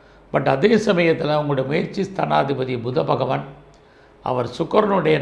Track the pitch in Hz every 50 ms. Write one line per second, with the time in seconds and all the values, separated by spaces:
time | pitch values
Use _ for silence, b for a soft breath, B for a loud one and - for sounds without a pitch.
0 | b b b b b b - 160 135 139 135 135 156 214 233 214 220 220 190 175
1 | 175 165 160 143 - 147 151 151 147 147 143 131 131 127 147 175 - - - 202
2 | 190 - - - 156 151 151 151 147 139 143 127 131 127 131 120 113 123 127 160
3 | 156 147 147 120 131 127 135 143 143 - - - - - b b b b b b
4 | b b b b - 131 127 123 120 120 - - 156 151 - 208 214 202 196 185
5 | 156 156 156 147